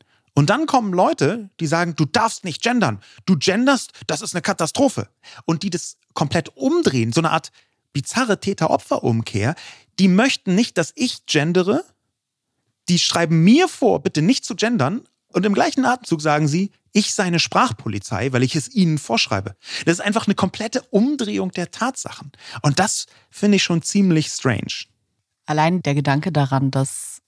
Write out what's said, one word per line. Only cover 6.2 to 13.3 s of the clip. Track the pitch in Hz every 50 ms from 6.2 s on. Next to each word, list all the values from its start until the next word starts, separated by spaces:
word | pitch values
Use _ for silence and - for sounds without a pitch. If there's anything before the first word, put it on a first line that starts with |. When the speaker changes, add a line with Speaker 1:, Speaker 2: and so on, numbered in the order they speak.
| 160 135 - 180 - - -
Speaker 1:
umdrehen, | - 269 269 330 349 311 196 131 123 113 117
so | 120 165
eine | 160 160
Art | 160 165 - - - _ _ _ _ _ _ _
bizarre | - 143 - - - 233 262 226 190 -
Täter-Opfer-Umkehr. | - 196 - - 165 - - - - - 285 - - 127 113 113 110 - - 101 104 131 170 - - - - - _ _ _ -
Die | 190 190
möchten | 180 196 247 277 - - _ 190 180
nicht, | 214 240 - - 180
dass | 160 - -
ich | - - 247 - - -
gendere. | - - 147 147 170 175 185 175 190 233 330 392 _ _ _ _ _ _ _ _ _ _ _ _ _ _ _ _ _ _ _ _ -
Die | 180 170
schreiben | - - - 175 170 156